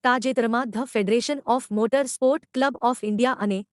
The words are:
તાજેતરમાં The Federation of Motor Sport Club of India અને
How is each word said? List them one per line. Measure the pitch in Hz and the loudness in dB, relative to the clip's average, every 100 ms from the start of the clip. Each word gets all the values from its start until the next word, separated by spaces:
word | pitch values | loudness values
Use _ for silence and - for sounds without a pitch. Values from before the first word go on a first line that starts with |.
તાજેતરમાં | 254 254 247 254 233 233 254 | 2 2 0 0 2 0 -2
The | 214 | -4
Federation | 262 220 196 233 233 285 | -4 -2 2 2 0 -4
of | - 247 - | 0 -2 0
Motor | 214 226 269 | -2 2 2
Sport | 269 - 262 302 _ | 0 0 2 2 _
Club | - 277 247 | 0 0 0
of | 233 254 | -2 0
India | 214 208 247 254 | -2 -2 -2 0
અને | 202 196 208 | -2 -2 -6